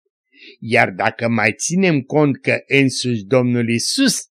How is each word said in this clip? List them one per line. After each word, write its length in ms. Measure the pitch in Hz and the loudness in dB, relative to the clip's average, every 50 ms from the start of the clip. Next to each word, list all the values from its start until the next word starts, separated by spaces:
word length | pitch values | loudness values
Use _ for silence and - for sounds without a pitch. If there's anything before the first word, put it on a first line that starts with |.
| _ _ _ _ _ _ _ - - - - _ | _ _ _ _ _ _ _ -20 -20 -20 -20 _
Iar 320 | - 113 117 117 117 107 | -10 -2 0 0 0 0
dacă 360 | 95 87 98 113 - - 120 117 | -2 -2 -4 -4 -2 -2 -2 -2
mai 260 | 117 110 104 110 - | 0 0 0 -2 -4
ținem 480 | - - - 165 190 190 180 156 139 | -6 -6 -4 -2 0 2 2 2 0
cont 400 | 120 - - 151 151 143 127 - | -2 0 0 2 2 2 0 0
că 160 | - 131 117 - - | -2 -2 -2 -2 -2
însuși 580 | - 127 139 139 131 131 - - 123 120 110 95 | 0 2 2 4 2 0 -2 -4 -4 -4 -4 -2
Domnul 460 | 98 131 127 123 123 123 120 117 113 | 0 2 2 2 2 2 0 0 0
Iisus 500 | 117 117 - - - - 277 240 - - - - | -2 -2 -2 -2 -2 0 0 0 0 -2 -6 -12